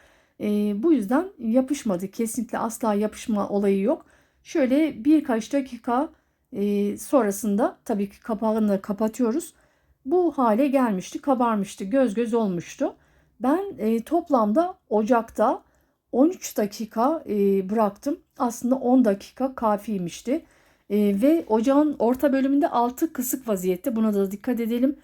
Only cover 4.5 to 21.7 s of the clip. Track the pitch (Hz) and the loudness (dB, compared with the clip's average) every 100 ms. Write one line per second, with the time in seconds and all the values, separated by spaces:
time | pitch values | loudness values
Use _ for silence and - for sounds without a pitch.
4.5 | 339 254 277 320 220 254 311 294 226 220 | 0 2 2 0 0 2 4 4 -2 -2
5.5 | 285 269 233 - 240 320 - _ _ _ | -4 -4 -8 -2 -2 -2 -8 _ _ _
6.5 | 202 202 202 202 208 - 277 208 202 214 | -4 -2 0 -2 -4 0 2 2 0 0
7.5 | 202 320 - - 208 202 - - 214 220 | 0 0 -2 -4 -4 -4 -8 -8 -4 0
8.5 | 220 208 196 - 202 220 220 240 269 - | 0 2 0 -2 -4 -2 0 -2 -2 -6
9.5 | - _ _ _ _ 269 349 349 285 240 | -14 _ _ _ _ -2 0 2 2 2
10.5 | 208 285 269 247 185 - 311 - 247 240 | 2 2 2 2 -2 -6 -6 -2 0 2
11.5 | 214 196 - 196 269 254 202 233 233 214 | 0 -4 -8 -2 2 2 0 0 0 0
12.5 | 175 - - 320 - _ _ _ - 240 | -2 -6 -6 -6 -6 _ _ _ -4 0
13.5 | 330 403 277 214 226 226 330 339 262 214 | 0 -2 -4 -2 -2 0 -2 2 2 2
14.5 | 220 359 370 - 214 214 240 220 - 220 | 2 0 -4 -4 0 2 0 0 0 0
15.5 | 370 _ _ _ _ _ 226 311 370 - | 0 _ _ _ _ _ 2 2 0 -8
16.5 | - 208 - 220 220 247 320 - 208 202 | -4 -4 -4 -8 -2 0 -2 -4 0 2
17.5 | 196 185 220 208 202 285 339 _ - 247 | 2 0 0 0 -2 -8 -8 _ -4 -4
18.5 | 226 240 262 240 262 226 196 - - 262 | -2 -2 0 4 4 4 0 -4 -6 -6
19.5 | 262 220 208 208 196 175 - - 311 - | -2 0 0 -2 -6 -6 -8 -4 -4 -6
20.5 | _ _ _ - 202 208 196 269 330 - | _ _ _ -4 0 2 4 4 2 2
21.5 | 220 226 | 0 4